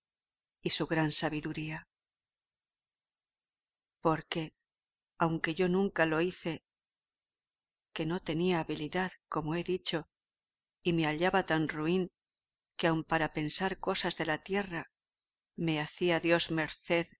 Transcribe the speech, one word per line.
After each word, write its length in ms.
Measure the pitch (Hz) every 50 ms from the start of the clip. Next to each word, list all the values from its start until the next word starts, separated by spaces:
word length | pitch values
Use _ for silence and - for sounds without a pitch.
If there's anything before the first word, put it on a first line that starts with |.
| _ _ _ _ _ _ _ _ _ _ _ _ _
y 80 | 170
su 160 | - - 165
gran 240 | - 170 160 160 151
sabiduría. 800 | 151 - - 151 156 151 - 156 156 156 156 156 156 160 - _ _ _ _ _ _ _ _ _ _ _ _ _ _ _ _ _ _ _ _ _ _ _ _ _ _ _ _ _ _ _ _ _ _ _ _ _ _ _ _ _ _ _
Porque, 540 | _ 165 160 156 - - - 170 160 151 - _ _ _ _ _ _ _ _ _ _ _ _ _
aunque 360 | 175 165 160 160 - 160 160
yo 140 | 165 185 180
nunca 380 | 175 190 196 196 - - 160
lo 140 | 160 156 156
hice, 440 | 170 185 180 - - 175 156 - - _ _ _ _ _ _ _ _ _ _ _ _ _ _ _ _ _ _ _ _ _ _ _ _ _ _
que 140 | - 165
no 140 | 156 170 185
tenía 400 | - - 160 160 175 185 180 165
habilidad, 520 | 160 - 156 147 151 147 - 180 185 180 - - _ _
como 260 | - 160 151 151 160
he 80 | 175 170
dicho, 460 | - 180 180 - - - 160 151 - _ _ _ _ _ _ _ _ _ _ _ _ _ _ _
y 120 | 180 170
me 100 | 165 160
hallaba 400 | 151 151 151 175 185 185 190 180
tan 240 | - 160 160 160 139
ruin 420 | - 156 151 160 175 190 185 180 - _ _ _ _ _ _ _ _ _ _ _ _
que 100 | _ -
aun 180 | 170 165 160 156
para 280 | - 165 160 156 151 -
pensar 460 | 160 151 151 - - 190 190 185 -
cosas 380 | - - 190 - - 180 160
de 100 | - 170
la 120 | 170 151 156
tierra 520 | - - 185 202 202 190 175 165 - - _ _ _ _ _ _ _ _ _ _ _ _ _
me 240 | - 165 165 156 151
hacía 380 | 151 - - - 180 180 170 160
Dios 320 | 165 165 170 170 - -
merced 560 | 165 160 156 147 - - _ - 175 170 165 - -